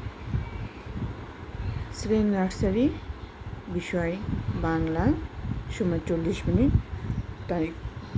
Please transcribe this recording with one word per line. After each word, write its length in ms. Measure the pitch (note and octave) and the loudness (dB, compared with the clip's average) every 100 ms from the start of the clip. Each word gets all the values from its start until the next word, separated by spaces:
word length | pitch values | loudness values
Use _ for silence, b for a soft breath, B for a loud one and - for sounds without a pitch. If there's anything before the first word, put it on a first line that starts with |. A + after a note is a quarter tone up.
| - - - - - - - - - - - - - - - - - - - - | -8 -8 -2 0 0 -4 -8 -8 -8 -4 -4 -6 -10 -12 -10 -4 -2 -2 -4 -4
শ্রেণী 320 | G3+ A3 G#3 G3 | 2 4 6 4
নার্সারি 480 | F#3 - G3+ G#3 D4 - - - - - - - - F3 | 2 2 4 6 4 2 -6 -8 -10 -12 -10 -10 -4 -4
বিষয় 360 | - F3+ E3+ F#3+ G#3+ - - F3 E3 | 0 0 0 0 -2 -2 0 0 2
বাংলা, 380 | E3 D#3+ E3 A3 - - - - - - - | 2 2 4 4 2 -2 -6 -6 -4 -4 0
সময় 260 | F#3 E3 - | 2 2 2
চল্লিশ 300 | E3 E3 - - | 2 2 0 2
মিনিট, 260 | F3+ C#4+ - - - - - - - - | 4 6 4 2 -6 -4 -4 -4 -8 -2
তারিখ, 260 | F3 D#3+ - - - - | 0 0 -4 -10 -10 -4